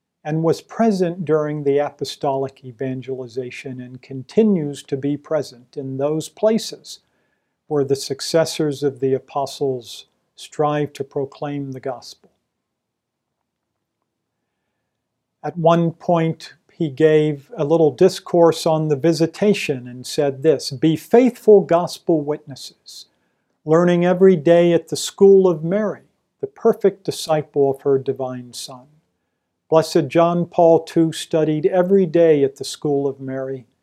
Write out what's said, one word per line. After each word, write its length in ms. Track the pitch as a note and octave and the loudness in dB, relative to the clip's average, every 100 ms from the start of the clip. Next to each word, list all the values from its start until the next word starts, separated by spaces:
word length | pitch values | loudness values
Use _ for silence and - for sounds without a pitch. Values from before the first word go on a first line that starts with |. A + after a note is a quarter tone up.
| _ _ | _ _
and 200 | D3+ D#3 | -6 -2
was 180 | E3 D3+ | 0 -2
present 640 | - - A3+ G3 F3+ F3 D3+ | -4 -2 0 2 -2 -4 -2
during 380 | D#3 D3+ D3+ | -2 0 -4
the 160 | C#3+ C#3 | 0 0
apostolic 840 | C#3+ - C#3 - D3 C3+ C3+ - | -2 -6 -12 -6 -4 -4 -6 -10
evangelization 1160 | C3 A2+ C3+ C3 B2+ C3 B2 A#2 B2 - C3+ B2+ | -20 -10 -8 -8 -8 -10 -10 -10 -10 -12 -14 -14
and 200 | B2 B2+ | -14 -18
continues 800 | - C3+ C3 - A3 F#3 D3 C#3+ | -16 -14 -6 0 2 2 -2 -8
to 120 | - C#3 | -8 -6
be 220 | C#3+ C#3+ | -4 -6
present 580 | - D#3 C3 A#2+ B2+ D3+ | -4 -6 -6 -14 _ -12
in 220 | C3+ C3 | -10 -4
those 320 | C#3+ D#3 D3+ | -2 -4 -6
places 680 | - G#3+ A3+ - D3 - - _ _ _ _ _ _ - | -2 0 0 -4 -14 -20 -20 _ _ _ _ _ _ -6
where 160 | D3+ | -2
the 120 | C3 C3+ | -2 -2
successors 880 | - C3+ - E3 D#3+ - D3+ C3+ | -4 -8 -2 0 0 -2 -4 -2
of 160 | C#3+ A#2+ | -4 -2
the 140 | C3+ | -2
apostles 920 | C3 - C#3+ C#3 - C#3 B2+ A2+ - - _ _ _ | -2 -4 -8 -6 -4 -6 -6 -10 -20 -20 _ _ _
strive 580 | - - D3 D3 C#3+ | -18 -4 -2 -2 -4
to 100 | - | -8
proclaim 680 | C3+ D3 C#3 - D3 C#3+ C#3 | -10 -6 -8 -8 -10 -8 -10
the 80 | B2+ | -10
gospel. 500 | C#3 A#2 - - _ _ _ _ _ _ _ _ _ _ _ _ _ _ _ _ _ _ _ _ _ _ _ _ _ _ _ _ _ _ _ _ | -10 -12 -14 -20 _ _ _ _ _ _ _ _ _ _ _ _ _ _ _ _ _ _ _ _ _ _ _ _ _ _ _ _ _ _ _ _
At 140 | D3 E3+ | -12 -2
one 340 | D#3+ E3+ E3 | 2 2 0
point, 640 | - - E3+ D#3+ D#3+ - _ _ | -4 -2 0 0 -4 -12 _ _
he 180 | - D#3+ | -8 -6
gave 640 | C3 D#3 D#3 D3+ C#3+ - - | 2 4 4 2 -4 -10 -6
a 80 | C#3+ | 0
little 260 | E3 D#3 | 2 2
discourse 720 | B2 F#3 F#3 - F3 E3 D#3+ E3 | 4 2 2 -2 4 4 2 -2
on 220 | D#3+ D#3 | -2 -2
the 80 | C#3 | 0
visitation 920 | D#3+ D#3 E3 - G#3 G3+ - C3 B2 | 0 0 -2 0 0 0 -2 -8 -8
and 180 | B2 B2 | -16 -10
said 360 | - C#3+ C3 | -4 -4 0
this, 300 | D#3 C3+ - | 0 0 -2
"Be 240 | C3 D#3+ D#3 | -2 0 0
faithful 680 | - A#3 B3+ - - G3+ | 2 4 4 0 6 6
gospel 600 | D#3 E3+ E3+ - - D#3+ | 6 0 -2 -8 -2 -2
witnesses, 840 | C#3+ D3 - C3 - _ - - - _ _ _ _ _ D3+ | -2 -8 -8 -18 -18 _ -20 -20 -20 _ _ _ _ _ 2
learning 400 | D#3+ F3 F3 F3 | 4 4 4 2
every 300 | F3+ F#3+ F3 | 4 4 6
day 360 | C#3+ E3+ F3 | 4 4 6
at 160 | E3+ - | 2 0
the 60 | D3+ | -8
school 520 | - - G3 G3 F#3 | -8 4 6 8 6
of 160 | D#3 | 0
Mary, 400 | E3 G3+ G#3 C3+ _ _ _ - | -2 -4 -4 -8 _ _ _ -12
the 60 | - | -12
perfect 560 | _ A3+ A3 G3 G3 | _ 0 2 0 0
disciple 680 | - - - D#3 D3+ D3 C#3 | -10 -8 -2 -4 -2 0 0
of 100 | C3+ | 0
her 160 | C#3+ C3+ | 0 0
divine 560 | B2+ B2+ B2+ B2+ B2 | 0 -6 -6 -10 -14
Son." 340 | A#2+ - B2+ C#3+ _ _ _ _ _ _ _ - | -16 -16 -18 _ _ _ _ _ _ _ _ 0
Blessed 380 | D#3+ D#3 F3+ C#3 | 2 2 0 0
John 400 | E3+ E3+ F3 E3+ | 2 2 0 -4
Paul 320 | - E3 D#3+ | 2 4 4
two 300 | - E3+ D#3+ | 0 0 0
studied 560 | D#3 - E3 D#3 D#3 F3+ | -2 -4 -2 0 0 0
every 380 | F#3 F3+ G3 F3+ | 0 2 2 2
day 380 | E3 E3 D3+ | 2 4 4
at 120 | C3+ - | 2 -2
the 100 | C3+ | -14
school 420 | - D3+ C#3 C#3 | -6 -2 -2 -2
of 140 | C3+ | -6
Mary, 460 | C3+ C3+ C3+ C3+ A2+ _ | -10 -10 -8 -10 -14 _